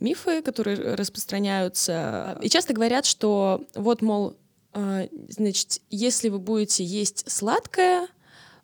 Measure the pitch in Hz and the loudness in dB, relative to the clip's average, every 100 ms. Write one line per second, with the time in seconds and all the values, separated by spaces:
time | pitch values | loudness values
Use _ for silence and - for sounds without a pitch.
0 | 226 359 359 320 269 - 208 202 - 127 | -2 0 0 0 0 -2 -2 -2 -2 -2
1 | 196 - - 202 202 196 185 - - 165 | -4 -6 -4 -2 0 0 0 0 0 0
2 | 139 107 - - - 453 - 220 233 254 | -2 -4 -6 -4 0 2 2 0 2 2
3 | - - 214 202 190 185 - - 214 233 | 0 2 2 2 2 0 -4 -2 0 2
4 | 220 208 202 - _ _ _ 208 196 196 | 2 0 -2 -6 _ _ _ -6 -2 -2
5 | - 320 - - 208 190 - - - 202 | -4 -8 -12 -2 0 0 -2 -6 -6 0
6 | 240 - 226 196 185 220 208 - 175 208 | 0 2 0 -2 0 0 2 0 0 -2
7 | 202 - - - 208 392 - - 359 359 | -2 -4 -6 -2 0 0 0 2 4 4
8 | 359 - _ - - - | 0 -10 _ -20 -20 -20